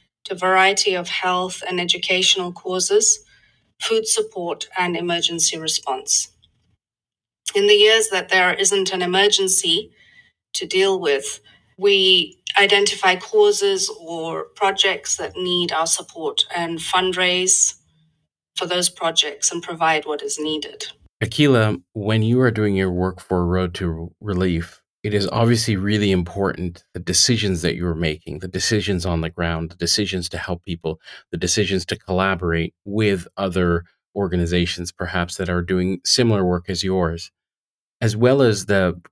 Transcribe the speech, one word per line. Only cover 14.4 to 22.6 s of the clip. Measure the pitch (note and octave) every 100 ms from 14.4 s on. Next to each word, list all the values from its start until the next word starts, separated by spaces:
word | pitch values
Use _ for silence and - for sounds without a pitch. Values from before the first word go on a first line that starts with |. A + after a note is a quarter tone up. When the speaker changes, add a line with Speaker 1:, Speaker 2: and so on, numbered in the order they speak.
| -
Speaker 1:
projects | - G3 - G3 F3+ - -
that | D#3 F3
need | F3+ F3+ F3
our | D#3+ E3
support | - E3 E3+ D#3 - -
and | F3 E3 E3
fundraise | - F#3 F#3 F3+ F#3 F3+ F#3 - - - _ _ _ _ _ _ _ -
for | E3+
those | F3+ F3+
projects | - E3 D#3+ A3+ G#3 -
and | E3+
provide | F3 E3 D#3+ D#3+
what | D3+ D3
is | C#3+ -
needed. | D3+ D3+ - - - - _ -
Speaker 2:
Akila, | G#2 - D3 B2 G#2+ G2+ -
when | A2 G2+ A2
you | A2 B2
are | B2+
doing | G#2